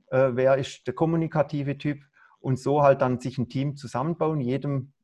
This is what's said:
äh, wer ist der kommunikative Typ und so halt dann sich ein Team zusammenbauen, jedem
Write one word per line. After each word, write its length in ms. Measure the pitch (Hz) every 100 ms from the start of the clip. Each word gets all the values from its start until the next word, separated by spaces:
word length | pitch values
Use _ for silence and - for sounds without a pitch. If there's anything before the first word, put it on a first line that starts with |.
| -
äh, 220 | 135 135
wer 240 | 120 131 135
ist 320 | 131 - -
der 60 |
kommunikative 840 | - 160 165 165 156 139 147 139 139
Typ 240 | 147 147 _ _ _ _
und 180 | 139 131
so 240 | 143 147
halt 180 | 143 139
dann 200 | 127 123
sich 180 | 131 -
ein 100 | 117
Team 280 | 139 139 143
zusammenbauen, 640 | 117 120 151 170 156 156
jedem 520 | 120 135 147 139 - _